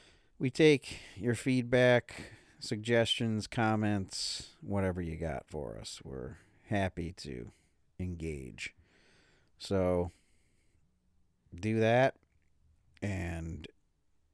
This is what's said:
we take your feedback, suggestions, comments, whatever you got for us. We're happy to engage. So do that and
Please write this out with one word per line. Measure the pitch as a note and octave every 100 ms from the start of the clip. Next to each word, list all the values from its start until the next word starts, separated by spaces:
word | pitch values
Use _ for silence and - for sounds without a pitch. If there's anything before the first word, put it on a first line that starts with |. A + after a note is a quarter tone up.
| - _ _ _
we | C3
take | - D#3 C#3+ - - - -
your | A#2 A2+
feedback, | C3+ B2+ A#2+ B2 B2 A#2+ - - - - - -
suggestions, | - G#2+ A2 A#2 A2+ - A2+ G#2+ -
comments, | - A2 G#2+ G#2+ G#2 F#2 - - - - -
whatever | - G2+ F#2+ F2+
you | E2 D#2+
got | D#2+ C2+ -
for | D#2 B1 A1
us. | - -
We're | - C2 B1+ D#2+ _ _ -
happy | G#2 F#2+ - F2 -
to | D2 B1 A#1+ - _ _ _ -
engage. | F#2 E2+ E2 D2 B1+ G1+ - - _ _ _ _ _ _ _ _
So | - G2 F2+ F2+ F2 - _ _ _ _ _ _ _ _ _ _ _ _ _
do | F2 G#2+ A2
that | A2 A#2+ C3 - _ _ _ _ _ _ _ _
and | G2+ F#2 F2 E2+ E2 D#2+ - - _ _ _ _ _